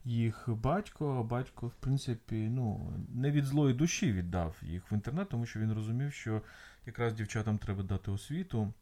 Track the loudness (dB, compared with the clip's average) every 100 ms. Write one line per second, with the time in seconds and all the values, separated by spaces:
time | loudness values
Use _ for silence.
0 | 0 2 2 2 -2 0 2 2 -2 -4
1 | -2 0 0 -2 -2 -8 -10 -4 0 0
2 | 0 -6 -2 -2 0 0 0 -2 -4 -6
3 | -6 -2 2 2 4 4 4 6 2 4
4 | 2 2 2 0 0 -4 -6 -6 0 -2
5 | 0 -2 -2 -2 -2 0 0 0 0 0
6 | -2 -4 -2 -2 -4 -18 -20 -16 -12 0
7 | 0 0 -2 0 2 0 0 -2 0 -2
8 | -2 -4 -4 -6 -2 0 0 -2